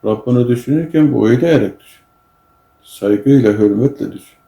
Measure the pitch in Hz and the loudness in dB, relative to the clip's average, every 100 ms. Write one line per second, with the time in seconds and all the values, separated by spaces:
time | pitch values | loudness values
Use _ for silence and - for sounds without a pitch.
0 | 107 110 - 123 120 123 - 151 160 160 | -4 -6 0 0 0 -2 -2 -4 -2 0
1 | 147 120 107 127 170 151 98 - _ _ | 0 2 2 2 2 0 0 -8 _ _
2 | _ _ _ _ _ _ _ _ _ - | _ _ _ _ _ _ _ _ _ -6
3 | 98 104 135 139 107 104 104 104 139 - | -2 0 2 2 2 2 0 2 -2 -4
4 | - - - _ | -12 -12 -20 _